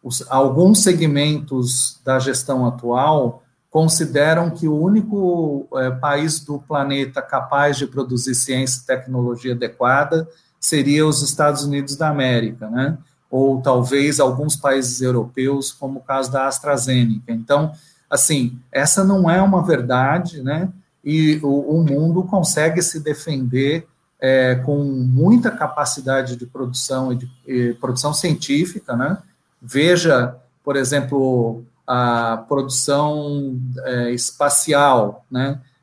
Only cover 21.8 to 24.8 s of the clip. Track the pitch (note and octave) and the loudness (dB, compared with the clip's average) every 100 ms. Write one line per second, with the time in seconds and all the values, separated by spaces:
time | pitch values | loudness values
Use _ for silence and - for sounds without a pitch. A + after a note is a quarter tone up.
21.8 | D#3 C#3 D#3+ E3+ F3+ G3 E3 - D#3+ E3 | 2 2 2 0 0 0 0 0 0 0
22.8 | F3+ D#3+ D3+ D3 - C#3 B2+ B2+ C#3 E3 | -2 -4 -6 -6 -4 -4 -2 0 0 -2
23.8 | E3 _ _ _ C3 C3 B2+ B2+ B2+ C#3+ | -6 _ _ _ 2 2 2 0 0 -2